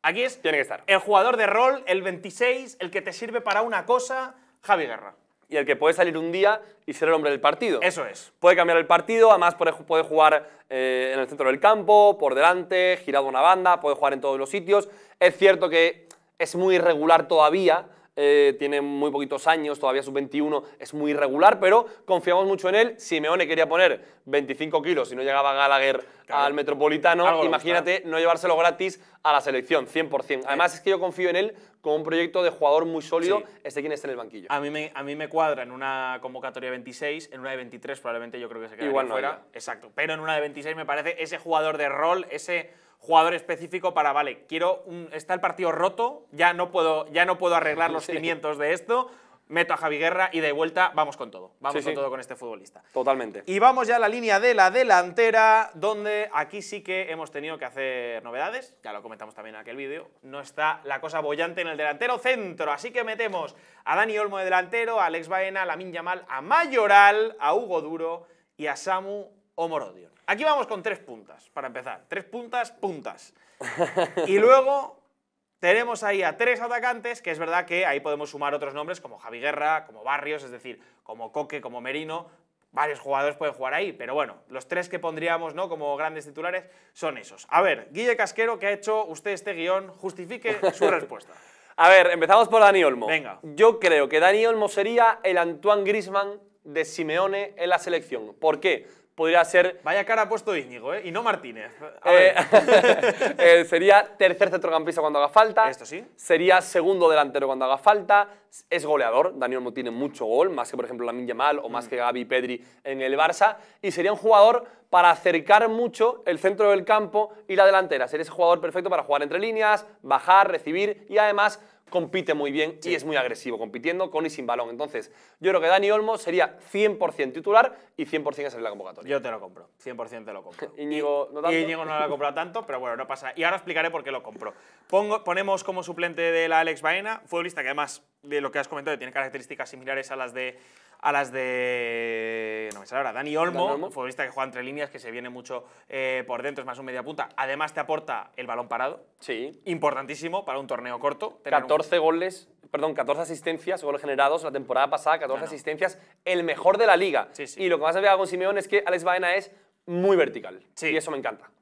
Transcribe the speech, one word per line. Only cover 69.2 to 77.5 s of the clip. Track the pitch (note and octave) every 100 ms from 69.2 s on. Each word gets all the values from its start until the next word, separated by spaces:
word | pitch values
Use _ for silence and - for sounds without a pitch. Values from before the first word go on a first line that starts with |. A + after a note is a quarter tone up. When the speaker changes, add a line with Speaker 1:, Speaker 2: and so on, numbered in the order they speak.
| G3 _ _ -
Speaker 1:
Omorodion. | E3 D#3+ G#2+ F#2 F2 _ -
Aquí | G#3
vamos | D4+ D4 A#3
con | G#3
tres | G3 G3
puntas, | - A#2 G2 - _
para | - C3
empezar. | B2 B2+ G2 _
Tres | F3+
puntas, | F#3+ A#3 A#3+ A#3+ A3
puntas. | - G3 D#3+ A2+ F2 - _ _ _
Speaker 2:
<laughs> | - - F3 - E3+ - D#3+
Speaker 1:
Y | G3
luego | A3+ C4+ C4 C#4 C4+ - _ _ _ _ _ _
tenemos | F3 G#3+ A#3+ A3+
ahí | G#3+ G3+
a | F3 -
tres | A#3 A#3
atacantes, | A#3 A#3+ B3 A#3 A#3 A#3
que | F3+
es | D#3
verdad | E3